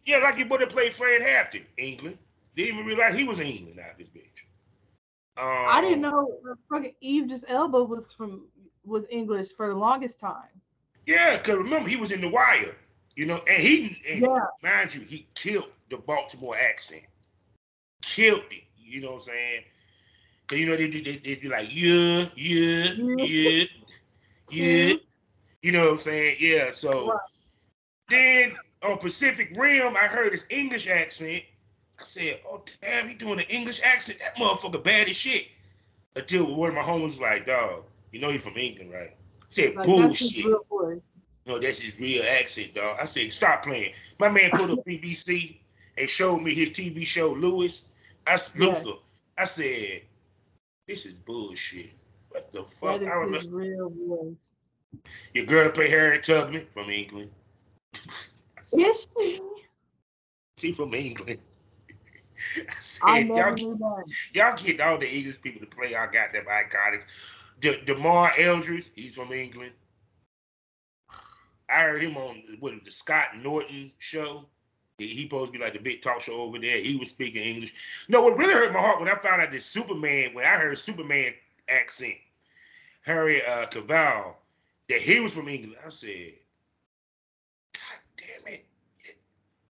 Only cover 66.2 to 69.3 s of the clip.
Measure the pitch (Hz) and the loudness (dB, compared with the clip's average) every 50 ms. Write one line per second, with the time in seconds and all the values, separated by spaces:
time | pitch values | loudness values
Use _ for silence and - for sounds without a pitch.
66.2 | 107 - 107 104 101 101 104 104 101 104 - 98 101 104 104 104 - - - - | 0 0 -2 -6 -4 -2 0 -2 0 0 -2 0 0 0 -2 -4 -8 -14 -20 -20
67.2 | - - - - - - _ - 147 147 - - - 139 135 135 151 165 175 175 | -20 -20 -20 -20 -20 -20 _ -2 0 0 0 0 -2 -4 -2 2 4 4 6 6
68.2 | 175 165 - 147 170 175 175 170 - 170 170 175 - - _ 107 123 123 - 127 | 6 6 6 4 4 4 4 2 0 -4 -8 -8 -10 -12 _ -18 -18 -14 -14 -14
69.2 | 123 123 | -12 -10